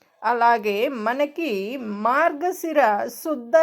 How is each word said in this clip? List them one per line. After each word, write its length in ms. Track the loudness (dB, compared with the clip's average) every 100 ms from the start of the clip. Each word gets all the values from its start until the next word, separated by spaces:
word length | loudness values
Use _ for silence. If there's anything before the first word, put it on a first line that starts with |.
| _ _
అలాగే 640 | -2 2 4 4 2 0 -2
మనకి 880 | -2 -4 -2 -2 -2 -4 -4 -4 -8
మార్గశిర 1300 | -8 -2 0 2 2 0 -4 -4 -2 2 4 2 -2
శుద్ధ 500 | -8 -6 -6 2 2